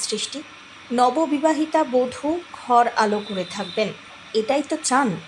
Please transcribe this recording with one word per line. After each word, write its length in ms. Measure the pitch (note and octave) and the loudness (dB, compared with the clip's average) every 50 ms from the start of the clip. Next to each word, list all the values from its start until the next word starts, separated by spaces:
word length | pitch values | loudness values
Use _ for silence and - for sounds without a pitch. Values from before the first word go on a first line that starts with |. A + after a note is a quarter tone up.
| - | -6
সৃষ্টি। 340 | - A3 G#3 - - - C#4 D#4+ - - - - - - - - - B3 | -6 -4 -4 -6 -6 -8 -12 -14 -14 -18 -20 -20 -20 -20 -20 -10 -4 0
নববিবাহিতা 880 | B3 B3 B3+ B3 D#4 E4 C4+ D4 C#4 D4+ D#4 D#4+ C#4 D#4 D#4 - D#4 D#4 | 2 2 4 4 2 0 0 0 2 2 2 2 2 0 0 2 0 0
বধূ 460 | B3+ A#3+ B3+ B3+ B3 - - - D4 E4 F4 F4 - - | 2 2 2 2 0 -2 -6 -4 -2 -2 -4 -4 -10 -18
ঘর 320 | - - - B3 A#3+ A#3+ A3+ - - A3 | -14 -2 4 4 4 4 4 2 0 2
আলো 160 | G#3 G#3 G#3 G#3 - | 2 0 -2 -4 -6
করে 180 | G3+ F#3 F3+ F3 - | -6 -6 -6 -6 -6
থাকবেন, 340 | G3+ F#3+ F3 - A3 A3 - A2 - - - - - - - - | -8 -8 -6 -2 -2 -2 -2 -4 -12 -16 -20 -20 -20 -14 -4 -2
এটাই 300 | A3 G#3+ A3 C4+ D4 C#4+ - | -2 0 2 0 0 0 -2
তো 60 | D#4 D#4 - | -4 -4 -2
চান 240 | - B3+ C4 C#4 A3+ E3 D#3+ - | 0 2 2 2 2 -2 -4 -8